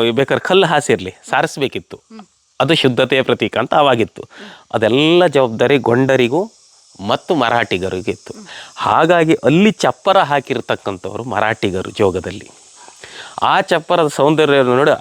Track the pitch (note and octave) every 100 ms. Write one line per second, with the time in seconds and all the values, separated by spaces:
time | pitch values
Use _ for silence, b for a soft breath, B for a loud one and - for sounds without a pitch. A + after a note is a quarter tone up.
0 | A#2 A#2 C3 C3+ - F#3+ E3 D3+ - A2
1 | F#2 - - C3+ D#3+ D3+ B2+ G2+ - -
2 | _ A3 G3 _ _ - C3+ E3 C3+ A#2+
3 | C3 C3 B2 A#2 G#2+ G#2+ C3 D#3+ C#3+ A#2+
4 | G2+ - - B G#3+ B B A2+ G#2+ B2+
5 | D#3 F3 F3+ C3+ B2 A2 B2 C#3+ G#2+ B2
6 | C3+ C3 A#2 D3+ A3 _ _ _ _ -
7 | G2+ A#3 - E3 A#2 A#2+ A2 F#2 F#2 F#2
8 | F2 - - G#3+ G3 B B - - A#2+
9 | E3 F3 D#3+ - C3 E3 G#3 - C#3 -
10 | G3 F#3+ C#3+ C#3+ - A#2+ - A2 G#2 F#2
11 | F#2+ G#2 B2 G2 G#2+ A#2 G#2 F#2 G2 -
12 | G2 F2+ F2+ G2 - - - B B B
13 | B B B - A#2+ F3+ F#3 E3 - F3
14 | D3+ - C#3+ D#3 D3 C#3 B2 B2+ D3+ A2+